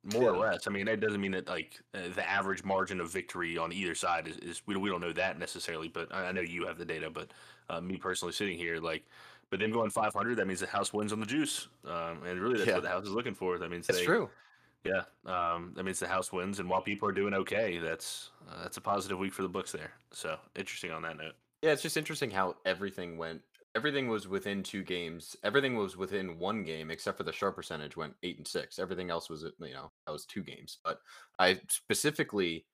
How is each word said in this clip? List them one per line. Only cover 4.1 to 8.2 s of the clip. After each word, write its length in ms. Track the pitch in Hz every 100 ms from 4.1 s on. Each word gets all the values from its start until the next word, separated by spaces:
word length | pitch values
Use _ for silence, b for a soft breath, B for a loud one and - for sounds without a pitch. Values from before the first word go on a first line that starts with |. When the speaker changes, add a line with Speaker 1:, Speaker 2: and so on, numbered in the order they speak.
| 85 80
Speaker 1:
is, 80 | -
is, 220 | 85 82
we, 100 | -
we 140 | 98 101
don't 100 | 90
know 140 | 87
that 260 | 82 95 85
necessarily, 480 | 85 87 - 82 82
but 260 | 85 85
I, 120 | 95
I 60 | 92
know 80 | 95
you 260 | 87 87 92
have 100 | 82
the 60 |
data, 260 | 85 80 80
but, 220 | 80 82 B B B -
uh, 100 | 85
me 160 | 90
personally 380 | 95 92 90